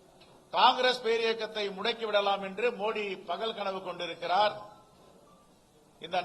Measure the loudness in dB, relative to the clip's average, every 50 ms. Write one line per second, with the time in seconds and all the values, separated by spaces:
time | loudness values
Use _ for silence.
0 | -20 -20 -20 -20 -20 -20 -20 -20 -12 -4 2 6 6 6 6 6 4 2 2 2
1 | 0 0 0 2 2 0 0 -2 -4 -6 -4 -4 -4 -4 -4 -4 -4 -4 -2 -2
2 | -2 0 2 2 2 2 0 0 -2 -6 -6 -2 -2 -2 0 0 -2 -2 -2 -2
3 | -4 -6 -6 -8 -6 -6 -6 -4 -4 -4 -4 -4 -4 -4 -4 -6 -6 -8 -8 -6
4 | -6 -8 -8 -6 -4 0 2 4 4 2 2 -2 -12 -16 -18 -20 -20 -20 -20 -20
5 | -20 -20 -20 -20 -20 -20 -20 -20 -20 -20 -20 _ _ _ _ _ _ _ _ -18
6 | -10 -4 -2 0 2